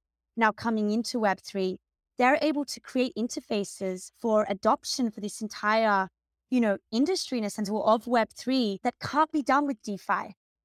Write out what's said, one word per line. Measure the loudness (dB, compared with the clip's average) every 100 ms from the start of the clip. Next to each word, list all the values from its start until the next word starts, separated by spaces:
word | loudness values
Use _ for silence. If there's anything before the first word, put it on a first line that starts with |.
| _ _ _ 0
now | 0
coming | 2 -2 0 0
into | 0 -2 0
Web | 0 0
three, | -4 -4 -4 -4 _ _ _ 0
they're | 2 4
able | 2 0
to | -4 -10
create | -4 -2 -2 -2
interfaces | -6 -6 -4 -4 -4 -6 -6 -6 -10 -6
for | 0 2 2
adoption | 0 2 2 0 -2 -2
for | -4
this | -8 -8
entire, | -10 -4 0 2 4 2 0 _ _ _ _
you | 2
know, | 2 0 _
industry | 0 0 0 -4 -4
in |
a | -4
sense, | -4 -4
or | 0 2
of | 2 2
Web | 0 0
three | -4 -2 0 0 -2
that | -4 -4
can't | -2 0 0
be | 0
done | 2 2 0
with | -4
DeFi | -8 -6 -4 -4 -4 -16 _ _